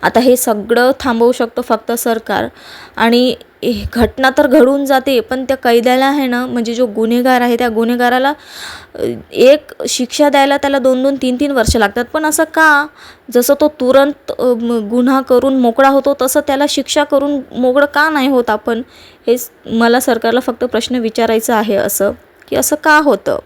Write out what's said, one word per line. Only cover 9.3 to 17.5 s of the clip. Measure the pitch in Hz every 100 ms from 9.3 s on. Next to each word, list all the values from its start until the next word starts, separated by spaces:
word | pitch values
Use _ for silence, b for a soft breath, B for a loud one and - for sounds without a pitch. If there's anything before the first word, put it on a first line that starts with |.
एक | - 240 294 - - -
शिक्षा | - 247 - 294
द्यायला | 277 277 285
त्याला | 277 277
दोन | 254 254
दोन | 262 277
तीन | 254 254
तीन | 285
वर्ष | 269 226 240
लागतात. | 202 208 240
पण | 311 311
असं | 302
का? | 320 320 320 294 302 B B B -
जसं | 240 240 277
तो | 294
तुरंत, | 294 247 269 277 285 - -
अ, |
म-, | 247 240 233 233 208
गुन्हा | 233 247 269
करून | 269 247 262 269
मोकळा | 240 226 269
होतो, | 277 269 277
तसं | 254 302 294
त्याला | 269 285
शिक्षा | - 262 -
करून | 294 285 285 285 254